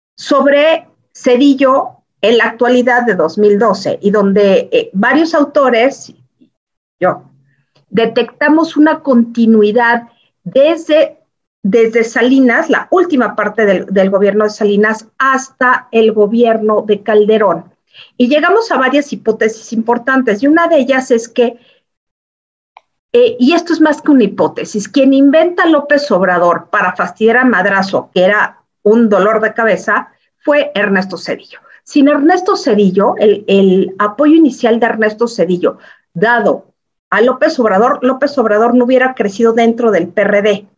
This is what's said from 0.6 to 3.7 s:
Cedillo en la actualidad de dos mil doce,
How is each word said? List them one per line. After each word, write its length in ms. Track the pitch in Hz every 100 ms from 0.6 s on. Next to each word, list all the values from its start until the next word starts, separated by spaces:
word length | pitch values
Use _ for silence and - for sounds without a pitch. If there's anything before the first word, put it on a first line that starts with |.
| 311 330 - _ _
Cedillo 880 | - - 247 285 269 269 269 - - _ _
en 160 | 202 233
la 80 |
actualidad 600 | 220 226 240 247 240 247
de 100 | 233
dos 240 | 185 - 208
mil 200 | 208 202
doce, 400 | 226